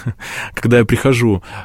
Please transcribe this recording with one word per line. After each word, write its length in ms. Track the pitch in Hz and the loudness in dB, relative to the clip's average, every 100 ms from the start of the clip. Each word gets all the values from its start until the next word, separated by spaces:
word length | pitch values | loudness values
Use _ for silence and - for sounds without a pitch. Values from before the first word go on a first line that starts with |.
| - | -4
<laughs> 400 | - - - - | -10 -12 -12 -10
Когда 240 | - 113 120 | -4 2 4
я 80 | 110 | 4
прихожу 560 | 120 139 123 120 95 - 101 | 2 2 2 2 0 -4 -16